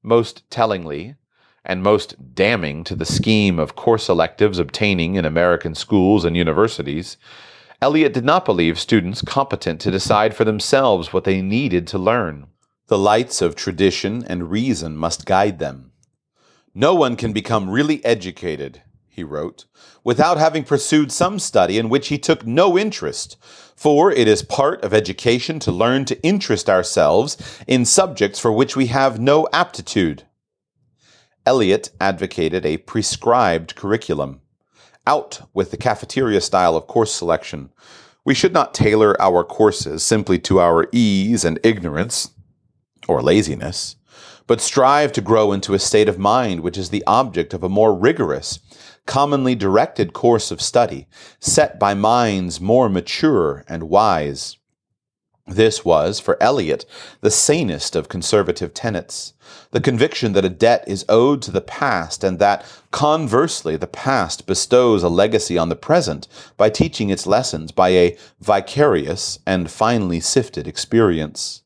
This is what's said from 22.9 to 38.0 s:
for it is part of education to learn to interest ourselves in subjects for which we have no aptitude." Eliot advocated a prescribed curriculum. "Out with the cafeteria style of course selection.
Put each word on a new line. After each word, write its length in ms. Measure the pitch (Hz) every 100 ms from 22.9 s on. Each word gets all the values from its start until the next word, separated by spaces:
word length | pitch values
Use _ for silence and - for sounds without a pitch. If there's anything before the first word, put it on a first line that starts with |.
| - 76 - - - - - - _
for 360 | 151 147 190
it 160 | 131 107
is 140 | 104
part 420 | - - 139 -
of 100 | 101
education 680 | 107 90 95 120 123 - 156
to 120 | -
learn 340 | 90 117 131 135
to 160 | -
interest 460 | 165 196 - 104 -
ourselves 680 | 92 87 - 76 90 143 - - - -
in 180 | 127 117
subjects 540 | - 185 113 101 -
for 120 | 117
which 240 | 110 135 131
we 120 | 127
have 320 | 135 135 113
no 280 | 127 151 160
aptitude." 720 | - - - - 104 85 73 _ _ _ _ _ _ _ _ _ _ _ _ -
Eliot 440 | 131 98 104 - _
advocated 680 | 98 92 95 - 80 87 78
a 120 | 78
prescribed 960 | - 113 - - 117 120 104 82 82 -
curriculum. 640 | 98 107 - 76 69 67 _ _ _ _ _ _ 120
"Out 340 | 147 - - -
with 180 | 98 95
the 60 | -
cafeteria 640 | 123 104 - 131 127 101
style 340 | - 95 87 80
of 120 | -
course 260 | 117 110
selection. 560 | - 85 80 - 76 65 _ _ -